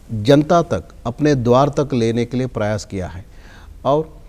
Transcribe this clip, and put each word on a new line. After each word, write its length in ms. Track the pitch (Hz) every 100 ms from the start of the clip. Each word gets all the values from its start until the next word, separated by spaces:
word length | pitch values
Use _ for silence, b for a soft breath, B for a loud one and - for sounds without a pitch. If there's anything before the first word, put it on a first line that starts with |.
| -
जनता 500 | 110 104 143 151 170
तक, 220 | 165 95 - - 123
अपने 280 | - 147
द्वार 340 | 139 117 123 143
तक 260 | 139 131
लेने 300 | 123 113 113
के 120 | 117 123
लिए 100 | 127
प्रयास 380 | 110 104 104
किया 220 | - 95 87
है। 180 | 87 - B B B B -
और 340 | - 147 160 -